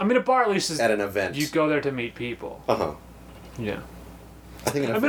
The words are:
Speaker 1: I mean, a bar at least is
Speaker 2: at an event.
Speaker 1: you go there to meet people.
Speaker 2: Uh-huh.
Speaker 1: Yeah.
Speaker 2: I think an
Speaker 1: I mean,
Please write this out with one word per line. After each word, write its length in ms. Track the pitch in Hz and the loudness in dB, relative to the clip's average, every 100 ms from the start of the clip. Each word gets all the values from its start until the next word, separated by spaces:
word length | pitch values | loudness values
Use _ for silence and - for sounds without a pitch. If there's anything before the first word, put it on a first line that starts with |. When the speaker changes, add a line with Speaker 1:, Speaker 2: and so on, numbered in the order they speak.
Speaker 1:
I 40 | |
mean, 120 | 202 247 | 2 4
a 40 | |
bar 220 | - 262 | 4 4
at 80 | 226 | 4
least 180 | 196 - | 2 0
is 100 | 156 | 2
Speaker 2:
at 100 | 113 | 2
an 100 | 104 | 4
event. 360 | 98 98 92 139 | 2 0 0 0
Speaker 1:
you 100 | 147 | 0
go 220 | 156 151 | 2 2
there 120 | 151 | 2
to 120 | 139 | 0
meet 240 | 131 120 - | -2 -4 -6
people. 440 | 120 113 117 - - | -8 -6 -10 -6 0
Speaker 2:
Uh-huh. 260 | 113 80 - - - - - - - | 2 2 -4 -14 -20 -18 -18 -16 -6
Speaker 1:
Yeah. 220 | 107 - - - - - - - - - - | -4 -6 -8 -16 -18 -18 -20 -20 -18 -6 -4
Speaker 2:
I 40 | |
think 160 | 143 127 | 0 0
an 40 | |
Speaker 1:
I 80 | |
mean, 60 | 214 | 2